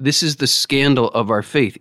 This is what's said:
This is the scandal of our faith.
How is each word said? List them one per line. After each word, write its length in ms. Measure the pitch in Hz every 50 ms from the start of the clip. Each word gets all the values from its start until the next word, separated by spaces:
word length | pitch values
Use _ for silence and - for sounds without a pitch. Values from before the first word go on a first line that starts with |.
This 220 | 131 143 147 -
is 140 | 170 156 143
the 100 | - 139
scandal 640 | - - - - - 143 135 139 143 135 127 117 -
of 220 | - 113 110 101
our 120 | 110 104
faith. 340 | 101 - - 147 123 98 - -